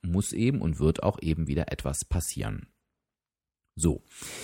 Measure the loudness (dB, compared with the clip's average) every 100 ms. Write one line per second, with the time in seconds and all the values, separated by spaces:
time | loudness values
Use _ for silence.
0 | 0 0 0 0 2 2 0 4 4 4
1 | 2 0 0 0 0 -2 -2 -4 -4 -4
2 | -2 -2 -2 -4 -6 -8 -12 _ _ _
3 | _ _ _ _ _ _ _ 0 2 2
4 | -4 -16 -14 -12